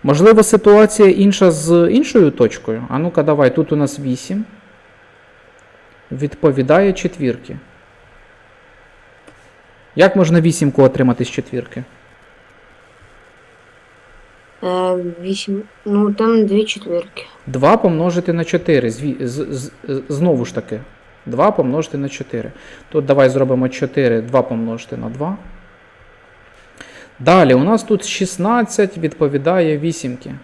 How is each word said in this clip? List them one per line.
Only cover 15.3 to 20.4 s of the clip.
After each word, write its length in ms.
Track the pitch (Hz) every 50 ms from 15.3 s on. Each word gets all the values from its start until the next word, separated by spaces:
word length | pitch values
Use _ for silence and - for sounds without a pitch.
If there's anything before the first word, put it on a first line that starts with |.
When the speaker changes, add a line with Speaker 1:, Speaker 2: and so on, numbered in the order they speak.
| 196 196 - 202 196 202 214 - _ _ _
Speaker 2:
Ну, 280 | 208 202 202 208 202
там 340 | 208 - 220 226 233 226 214
дві 180 | 190 196 208 214
четвірки. 640 | 214 - 208 - - - - - - _ - - - - - _
Speaker 1:
Два 300 | 139 127 127 135 156 214
помножити 560 | 226 - 185 165 156 170 180 170 175 175 -
на 120 | 170 170 165
чотири. 460 | - - 175 - - 156 131 123 113
Зві-, 360 | 113 123 143 147 127 - 135
з-, 200 | 120 120 147 151 -
з-, 220 | 143 131 131 - - _ - -
з-, 140 | 135 135 135 -
знову 360 | 147 139 170 180 151 123